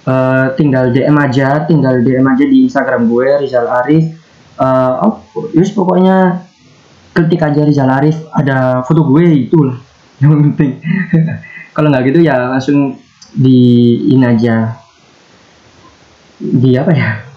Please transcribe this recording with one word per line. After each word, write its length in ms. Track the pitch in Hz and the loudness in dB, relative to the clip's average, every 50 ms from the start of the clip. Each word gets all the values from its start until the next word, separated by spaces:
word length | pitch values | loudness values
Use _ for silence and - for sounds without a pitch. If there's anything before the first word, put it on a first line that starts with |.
Eh, 460 | _ - 131 131 131 131 131 131 131 131 131 | _ -2 -2 0 0 0 0 0 -2 -2 -2
tinggal 320 | - 160 147 135 131 127 123 120 | -2 0 0 0 0 0 0 0
D 80 | 135 131 | 0 0
M 140 | - 147 147 | 2 2 2
aja, 460 | 143 131 123 131 - 135 139 151 151 - | 0 0 0 0 0 0 -2 -2 0 0
tinggal 320 | 175 151 - 131 131 127 | 0 0 2 0 0 0
D 160 | 117 131 127 | 0 0 0
M 80 | 117 131 | 0 0
aja 160 | 135 131 127 143 | 0 0 0 0
di 180 | 143 135 131 131 | 2 2 2 2
Instagram 400 | 123 123 139 127 131 131 123 120 | 2 0 -2 -4 -2 -2 -2 0
gue, 240 | 113 117 120 127 135 143 143 139 | 0 0 0 0 0 0 0 -2
Rizal 260 | 127 127 123 120 117 | -2 -2 -2 -2 -2
Arif. 480 | 123 123 123 - 151 160 160 160 - - _ _ _ _ - _ _ | -2 -4 0 0 0 0 0 -2 -6 -12 _ _ _ _ -20 _ _
Eh, 360 | - 131 131 131 131 127 127 127 131 165 | -4 -2 0 0 0 0 -2 -2 -2 -2
oh, 160 | 220 - - - _ _ - 156 - - | -4 -4 -4 -12 _ _ -12 -12 -4 0
yus, 240 | 160 185 202 - | 0 0 0 -2
pokoknya 640 | 208 185 175 180 180 185 190 190 190 185 185 175 180 - - _ _ _ _ _ _ _ _ _ _ _ - _ | -4 -2 0 0 2 2 2 2 2 0 0 -2 -4 -10 -16 _ _ _ _ _ _ _ _ _ _ _ -8 _
ketik 300 | - 165 160 180 165 160 | -2 -2 0 0 0 0
aja 260 | 151 143 147 151 147 | -2 0 0 0 2
Rizal 220 | 151 139 135 131 | 2 2 0 0
Arif, 260 | 131 135 147 151 156 160 - - - | 0 0 0 0 -2 -2 -8 -8 -4
ada 480 | - 143 139 135 131 127 127 127 127 127 | -4 -2 -2 0 0 0 0 -2 -2 -2
foto 180 | - 160 160 156 | 0 0 0 2
gue, 460 | 131 131 151 175 175 156 139 120 107 | 2 2 2 4 4 2 2 0 0
itulah 260 | - 165 143 131 123 120 - _ _ _ _ _ _ _ 135 | 0 0 0 0 -2 -8 -14 _ _ _ _ _ _ _ 2
yang 160 | 147 156 147 | 2 4 4
penting. 400 | 147 147 127 - 156 135 127 - - 160 175 190 180 - - 165 160 | 2 0 0 0 -2 -4 -4 -6 -6 -6 -4 -4 -4 -2 0 0 0
<laughs> 500 | - 127 - - - - - - - _ | -2 -4 -10 -14 -18 -20 -20 -20 -12 _
Kalau 160 | - 151 151 143 | -2 0 0 0
nggak 140 | 127 123 135 | 0 0 0
gitu 160 | 143 170 170 | 2 2 2
ya 240 | 156 135 127 123 127 | 2 2 0 -2 -2
langsung 480 | 127 131 123 - 143 143 143 139 127 - - _ _ _ - _ | -4 -4 -2 0 0 0 0 -2 -6 -12 -18 _ _ _ -20 _
di 300 | - - 131 131 127 127 123 123 120 120 120 120 117 110 - - | -4 -2 2 2 4 4 4 4 4 4 4 2 2 0 0 0
ini 160 | 127 131 131 | 2 2 2
aja, 480 | 123 120 110 113 120 113 113 113 113 113 - - _ _ _ _ _ _ _ _ _ _ _ _ _ _ _ _ _ _ _ _ - _ _ _ _ _ _ _ _ _ _ | 2 2 0 0 0 0 0 -2 -4 -6 -12 -18 _ _ _ _ _ _ _ _ _ _ _ _ _ _ _ _ _ _ _ _ -20 _ _ _ _ _ _ _ _ _ _
di 400 | - - - - 120 131 123 127 | -10 -4 -2 0 2 2 2 0
apa 160 | 147 190 165 | 0 0 0
ya 240 | 131 113 110 110 104 - - - | 0 0 -4 -6 -8 -12 -18 -20